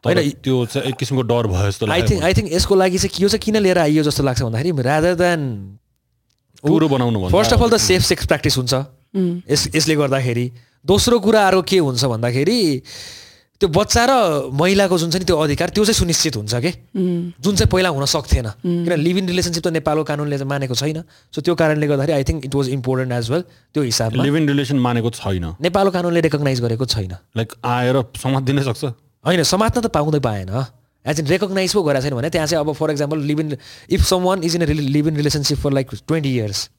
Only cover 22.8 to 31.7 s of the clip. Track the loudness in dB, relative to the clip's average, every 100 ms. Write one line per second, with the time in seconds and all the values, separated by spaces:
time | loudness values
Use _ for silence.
22.8 | -2 -2 -2 -4 -2 -4 -4 -18 _ -4
23.8 | -2 -2 -2 0 0 2 2 0 0 0
24.8 | 2 2 -2 -4 -4 -4 -4 -4 -2 2
25.8 | 2 0 0 2 2 0 -2 -2 -2 -2
26.8 | -2 -4 -4 -10 _ -6 -6 -6 -4 0
27.8 | 2 0 -2 -6 -2 -2 0 0 -2 -4
28.8 | -6 -8 _ _ -2 0 2 2 0 0
29.8 | 0 0 0 0 0 -4 -4 -6 -6 _
30.8 | _ _ -6 -4 0 0 0 -2 0